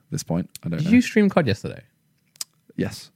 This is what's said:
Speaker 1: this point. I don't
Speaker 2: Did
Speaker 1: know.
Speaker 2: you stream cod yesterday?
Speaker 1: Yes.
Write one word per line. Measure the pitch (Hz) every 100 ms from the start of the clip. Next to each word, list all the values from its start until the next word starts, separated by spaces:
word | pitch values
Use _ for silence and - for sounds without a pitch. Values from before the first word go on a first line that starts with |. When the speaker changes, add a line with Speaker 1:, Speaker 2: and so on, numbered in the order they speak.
| _
Speaker 1:
this | -
point. | - 85 - -
I | -
don't | -
Speaker 2:
Did | 170
Speaker 1:
know. |
Speaker 2:
you | 247
stream | 240 220 202
cod | 190 131
yesterday? | - - - - _ _ _ _ - - _ _ -
Speaker 1:
Yes. | 95 - -